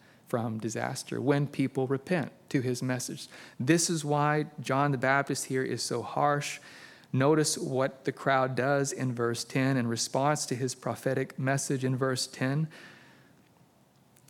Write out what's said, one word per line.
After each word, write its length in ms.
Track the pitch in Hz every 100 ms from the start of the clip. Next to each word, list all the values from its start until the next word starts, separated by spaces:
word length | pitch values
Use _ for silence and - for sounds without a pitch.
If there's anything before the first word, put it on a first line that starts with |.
| - - -
from 320 | 123 117 113
disaster 640 | 113 113 123 135 - 117
when 260 | 120 143 143
people 400 | - 131 - 131
repent 460 | 135 - 180 117 - -
to 140 | 143
his 200 | 123 123
message. 460 | 131 131 - - - - - -
This 300 | 139 165 -
is 160 | 165 147
why 400 | 147 147 151 147 -
John 300 | 131 135 147
the 60 | 135
Baptist 480 | 131 139 139 139
here 180 | - 131
is 200 | 127 117
so 180 | - 120
harsh. 600 | 107 - 147 143 143 - - - - - -
Notice 460 | 131 135 156 151 -
what 480 | 160 131 131 - -
the 60 |
crowd 420 | 131 - 135 131
does 360 | 123 127 143 139
in 240 | - 131
verse 300 | 120 117 117
ten 320 | - 135 131 135
in 100 | 117
response 600 | 113 - 131 139 151 -
to 80 |
his 200 | 123 131
prophetic 640 | - - 110 - 131 135 -
message 460 | 131 135 - 139
in 100 | 131
verse 320 | 127 131 127 -
ten. 400 | - 131 143 156 - - - - - - _ _ _ _ _ _ _ _ _ -